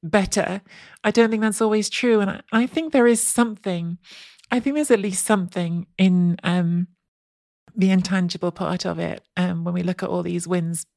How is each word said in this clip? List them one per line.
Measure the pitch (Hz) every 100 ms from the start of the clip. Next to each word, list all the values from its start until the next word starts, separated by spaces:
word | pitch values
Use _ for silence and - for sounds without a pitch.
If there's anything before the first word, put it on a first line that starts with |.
better. | 165 208 190 - - 190 _ - - -
I | 214
don't | 214 226
think | 220
that's | 220 202
always | 220 214 208
true. | - 247 220
And | 196
I, | - -
I | 226 247
think | - 320
there | 285 240
is | 226
something, | - - 240 214 - 175 170 175 _ - - _ _
I | 247
think | 254 294
there's | 294
at | 226
least | 202 190 -
something | 214 180 - 170 170 175 -
in, | 190 180 175 170
um, | - 180 170 175 175 _ _ _ _ _ _ _ _ -
the | 190
intangible | 190 180 190 180 175 180
part | - 170 175 175
of | 165
it, | 170 - _ -
um, | 180 170
when | 170
we | 175
look | 175 180
at | 185
all | 180
these | 170 175 170
wins | 180 165 165 -